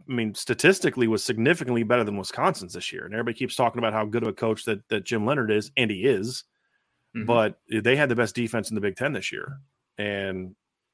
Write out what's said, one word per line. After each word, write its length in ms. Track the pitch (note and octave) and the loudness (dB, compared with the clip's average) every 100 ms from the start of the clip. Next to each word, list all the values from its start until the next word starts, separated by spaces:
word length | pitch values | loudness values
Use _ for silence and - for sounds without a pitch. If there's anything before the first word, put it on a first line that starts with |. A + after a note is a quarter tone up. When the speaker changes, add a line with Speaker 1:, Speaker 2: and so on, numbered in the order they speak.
| - | -6
Speaker 1:
I 60 | |
mean, 220 | B2 A2 G2 | -2 -2 -4
statistically 720 | - A#2 E3 F#3+ E3 B2+ A#2 | -4 4 4 6 2 2 2
was 160 | A2 | 2
significantly 600 | - A2+ B2 F3 B2+ A#2+ | 0 2 2 2 0 0
better 200 | A2 B2 | 4 2
than 140 | G#2+ G2+ | 2 -2
Wisconsin's 560 | F#2 - E3 - F2+ | -6 0 0 0 -6
this 180 | F2+ - | -10 -10
year. 120 | - F2+ | -10 -8
And 80 | |
everybody 240 | A2 A#2 A#2 | -4 -4 -4
keeps 180 | B2+ - | -4 0
talking 240 | A#2+ A#2+ | 0 2
about 140 | A2+ | 0
how 120 | A2 G#2+ | 0 0
good 180 | A#2 | -2
of 60 | A2+ | -2
a 40 | |
coach 320 | G2 A2+ A2 - | -2 -2 -2 -2
that, 220 | G2+ - | -4 -2
that 140 | G#2+ F#2 | -4 -2
Jim 200 | A#2 G#2+ | 0 0
Leonhard 260 | C#3+ A2 | 0 2
is, 200 | G#2+ - - | 0 0 0
and 120 | A2+ | 0
he 140 | G2 | 2
is. 400 | A#2+ G#2 A2 C3 - _ _ _ _ _ _ A#2 | 2 2 0 -6 -12 _ _ _ _ _ _ -6
Speaker 2:
Mm-hmm. 100 | A2 | 2
Speaker 1:
But 340 | A#2 G#2+ - - | 4 2 -2 -6
they 240 | A2 A2+ C3+ | 0 4 4
had 140 | C#3+ | 4
the 60 | A#2 | 2
best 200 | A2 - | 0 0
defense 340 | A2+ A#2 G2 | -2 -2 -4
in 60 | G#2+ | -2
the 60 | |
Big 160 | G2+ F#2+ | -2 -2
Ten 160 | C#3 | -4
this 180 | A#2 - | -4 -6
year. 280 | - - C#3 - _ _ - | -8 -10 -14 -18 _ _ -8
And, 580 | G#2 G2+ G2 F#2+ F#2 - _ _ _ | -4 -4 -4 -6 -8 -14 _ _ _